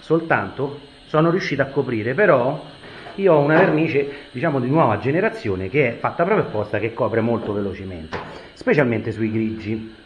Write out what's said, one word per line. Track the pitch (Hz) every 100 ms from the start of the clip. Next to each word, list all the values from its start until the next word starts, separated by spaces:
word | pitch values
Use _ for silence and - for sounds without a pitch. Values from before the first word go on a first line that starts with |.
soltanto | - 160 165 135 101 - 131 - - - -
sono | 151 165
riuscito | 170 - 139
a |
coprire, | 135 147 131 117 107
però | 127 202 139 123 151 - - - - -
io | - 190
ho | 156
una | 147 160
vernice, | 185 156 160 135 139 - -
diciamo, | 123 160 139
di | 123
nuova | 151 139 104
generazione | 110 156 220 220 117 92 95
che | 139 127
è | -
fatta | 123 -
proprio | 175 208 -
apposta, | 107 104 107
che | 113
copre | - 117 113
molto | 113 113 -
velocemente, | 104 101 90 95 87 80 - - - -
specialmente | - - 202 127 113 117
sui | 101 110
grigi. | 110 110 110 104 110 110 -